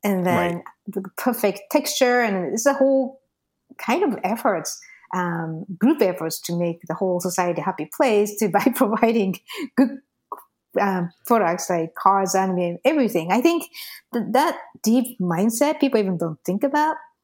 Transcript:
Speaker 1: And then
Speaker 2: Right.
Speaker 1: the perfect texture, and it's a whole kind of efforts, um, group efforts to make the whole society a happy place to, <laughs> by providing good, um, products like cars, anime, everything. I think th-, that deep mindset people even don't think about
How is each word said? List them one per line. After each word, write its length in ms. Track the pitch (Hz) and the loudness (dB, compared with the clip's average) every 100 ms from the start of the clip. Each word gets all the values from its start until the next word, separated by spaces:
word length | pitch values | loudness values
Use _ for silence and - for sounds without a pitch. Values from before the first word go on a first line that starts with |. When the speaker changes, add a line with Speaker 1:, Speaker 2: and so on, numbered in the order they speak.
Speaker 1:
And 220 | 202 190 180 | 0 0 2
then 300 | 175 175 175 | 2 0 -4
Speaker 2:
Right. 80 | - _ - | -10 _ -10
Speaker 1:
the 140 | 196 190 - | -10 -10 -4
perfect 420 | - 240 208 196 - | -2 0 0 -2 -2
texture, 500 | 202 202 - 247 247 | -2 0 0 2 4
and 320 | 233 196 165 | 2 0 -2
it's 120 | 226 285 | 0 2
a 80 | |
whole 480 | 277 269 269 254 - _ _ _ _ _ - | 4 4 4 0 -6 _ _ _ _ _ -12
kind 260 | - 254 | -2 0
of 80 | 359 208 | 0 0
efforts, 460 | 185 226 262 180 - - - - _ | -4 -2 -2 -2 -6 -12 -18 -20 _
um, 520 | 185 175 170 165 160 - 175 | -4 -2 -4 -6 -8 -10 0
group 240 | 233 311 | 2 4
efforts 380 | 202 180 160 - - | 2 0 -6 -8 -6
to 60 | 175 175 | -2 -2
make 140 | 170 - | -4 -8
the 60 | 160 | -4
whole 200 | 190 180 | -2 -2
society 400 | 180 175 175 165 | -2 -2 -2 -2
a 20 | 190 | -4
happy 200 | 185 - - | -6 -8 0
place 380 | 277 208 208 208 | 2 2 0 -2
to, 120 | 214 | 0
<laughs> 80 | 170 | 2
by 80 | 240 240 | 2 2
providing 600 | 233 220 226 226 190 175 _ 415 294 - | 0 2 2 2 0 -4 _ -10 -6 2
good, 240 | 262 277 _ _ _ - _ _ _ - | 2 0 _ _ _ -18 _ _ _ -2
um, 320 | 202 185 175 _ - | 0 0 -4 _ 0
products 440 | 233 180 175 - | 2 2 -2 -2
like 240 | 175 160 - | -2 -2 0
cars, 380 | 190 196 190 190 | 2 4 2 2
anime, 420 | 190 180 175 175 262 | 2 0 -2 0 0
everything. 460 | 311 233 220 160 | 2 2 0 0
I 100 | 208 | 2
think 220 | 330 339 - - - - _ | 2 2 -4 -14 -16 -18 _
th-, 120 | 240 196 | -8 0
that 260 | 233 320 - - - | 2 2 -2 -12 -4
deep 360 | 214 233 247 - | 2 2 0 -4
mindset 600 | 180 165 214 226 294 302 | -4 0 0 2 0 2
people 200 | 277 240 | 2 2
even 180 | 196 175 | 0 -2
don't 220 | 170 156 - | -4 -6 -4
think 180 | 196 | -2
about 320 | 277 285 302 311 - _ | 0 0 0 -2 -10 _